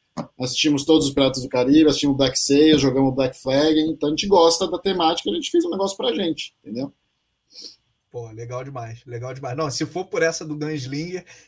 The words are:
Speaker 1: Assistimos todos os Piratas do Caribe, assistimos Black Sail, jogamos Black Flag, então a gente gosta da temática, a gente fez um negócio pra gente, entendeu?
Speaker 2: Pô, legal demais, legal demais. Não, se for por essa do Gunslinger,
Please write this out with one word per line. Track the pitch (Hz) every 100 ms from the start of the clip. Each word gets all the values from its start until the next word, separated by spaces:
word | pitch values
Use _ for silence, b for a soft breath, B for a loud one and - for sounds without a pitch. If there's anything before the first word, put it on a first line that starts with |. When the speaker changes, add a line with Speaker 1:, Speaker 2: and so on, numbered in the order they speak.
| _ - - -
Speaker 1:
Assistimos | 127 - 156 143
todos | - 156 139
os |
Piratas | 139 135 131
do | 120
Caribe, | 127 127 151 156
assistimos | 135 143 135
Black | 135 -
Sail, | - 143 156 151
jogamos | 135 127 135
Black | 131 131 -
Flag, | 135 135 156 156
então | 156 156 147
a |
gente | 151 202
gosta | 196 165 165 180
da | 175
temática, | 196 185 165 165 -
a |
gente | 202 -
fez | 175
um | 175
negócio | 208 196 -
pra | 262
gente, | 233 175 151 - _
entendeu? | - 120 139 - _ _ _ _ _ B B B _ _ _
Speaker 2:
Pô, | 123 117
legal | 110 120 123
demais, | 135 135 113 117 -
legal | 120 127
demais. | 131 135 127
Não, | 151
se | 127 151
for | 175
por | 180 185
essa | 165 165
do | 160 151
Gunslinger, | 151 151 127 143 170 180 b b